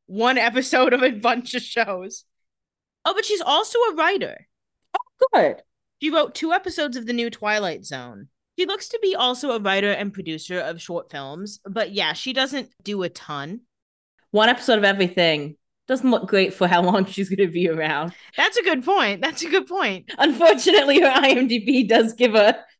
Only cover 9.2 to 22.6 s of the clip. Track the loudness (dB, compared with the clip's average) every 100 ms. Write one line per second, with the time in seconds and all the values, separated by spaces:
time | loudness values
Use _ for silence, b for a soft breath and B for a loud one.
9.2 | -2 -2 -4 -2 0 0 0 -2 -4 -8
10.2 | -10 -10 -8 -6 -6 -8 -8 -10 -10 -12
11.2 | -12 -12 -14 -14 -10 -6 -6 -2 -4 -4
12.2 | -6 -4 -4 -4 -10 _ -8 -6 -6 -8
13.2 | -12 -10 -10 -12 -18 _ _ _ _ _
14.2 | _ 2 4 2 2 4 4 2 0 2
15.2 | 2 2 -4 -12 _ _ -6 -2 2 0
16.2 | 2 2 0 0 2 4 4 2 0 -4
17.2 | -6 0 0 0 -2 -2 -2 -4 -6 B
18.2 | B -2 -2 0 0 -2 0 0 0 -2
19.2 | -6 -6 -2 -2 -2 -4 -4 -4 -10 0
20.2 | 0 6 6 6 4 4 6 6 6 4
21.2 | 4 4 2 0 0 0 4 4 2 2
22.2 | 2 6 4 4